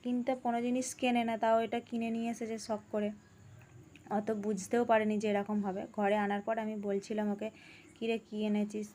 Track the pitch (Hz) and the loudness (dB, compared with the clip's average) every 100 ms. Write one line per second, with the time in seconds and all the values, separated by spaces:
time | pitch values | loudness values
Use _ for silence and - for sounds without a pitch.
0 | 247 247 247 254 240 233 240 247 254 - | 0 0 0 0 0 0 0 0 -2 -2
1 | 247 240 233 226 226 226 226 240 - 240 | 2 2 2 0 4 4 4 -2 -4 -4
2 | 226 226 233 233 220 220 214 208 208 214 | -2 -2 -2 -4 -6 -6 -4 -4 -2 -2
3 | 208 208 - - - - - - - - | -2 -4 -18 -20 -20 -20 -20 -20 -20 -20
4 | - 208 214 214 208 196 - 240 240 220 | -4 -2 0 -2 -2 -4 0 0 4 4
5 | 214 214 214 202 202 208 196 185 233 - | 4 2 2 0 0 -2 -2 -4 -6 0
6 | 202 208 202 202 202 226 214 214 202 196 | 2 4 2 0 0 -2 -2 -4 -2 -2
7 | 196 214 208 202 220 - - - - - | -2 -2 -2 -2 -6 -10 -20 -20 -20 -6
8 | 226 226 - 214 214 208 208 208 208 | -2 -2 -4 -4 0 0 0 -4 -8